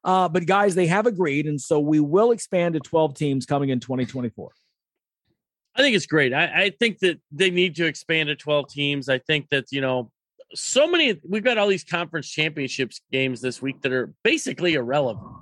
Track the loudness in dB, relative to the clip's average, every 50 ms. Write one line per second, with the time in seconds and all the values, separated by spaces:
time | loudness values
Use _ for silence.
0 | -2 2 2 2 2 2 0 0 2 2 4 4 4 4 4 4 2 4 4 2
1 | 2 2 0 0 0 0 0 0 0 -2 -4 -4 -2 0 2 2 2 4 4 4
2 | 4 4 4 4 4 4 2 0 -2 -2 0 0 0 0 -2 -4 -4 -2 0 0
3 | 0 0 0 -2 -2 0 0 -2 -2 -2 -2 0 0 0 -2 -2 -4 -4 -4 -4
4 | -4 -4 -6 -6 -6 -8 -8 -10 -16 -18 _ _ _ _ _ _ _ _ _ _
5 | _ _ _ _ _ _ _ _ _ _ _ _ _ _ 0 2 2 4 2 2
6 | 0 2 2 2 2 2 2 0 0 0 0 0 0 -2 0 -2 -2 -2 0 0
7 | 0 0 0 -2 _ -8 -2 0 0 2 2 2 0 0 0 -2 -2 -2 -4 -4
8 | -4 -2 -2 0 0 -2 -4 -6 -2 -2 0 0 -2 -4 -6 -4 -4 -2 -2 -2
9 | -2 -2 -2 -2 -2 -2 -2 -2 -2 -2 -2 -2 -2 -4 -4 -2 -2 0 0 -2
10 | -4 -6 _ _ _ _ _ -20 -20 _ -14 -10 -6 0 2 2 2 4 2 2
11 | 2 0 -2 -4 -6 -6 -4 -2 0 0 2 2 2 2 0 0 -2 -4 -4 -4
12 | -4 -4 -6 -8 -8 -6 -2 -2 -2 -2 -2 -4 -6 -4 -4 -4 -6 -6 -8 -12
13 | _ _ -2 -2 0 -2 -2 -4 -6 -6 -6 -6 -6 -8 -6 -4 -4 -2 -2 -2
14 | -4 -4 -6 _ 0 0 0 0 -2 -6 -6 -2 0 0 0 0 -2 0 0 0
15 | 0 -2 -4 -6 -12 -16 -18 -16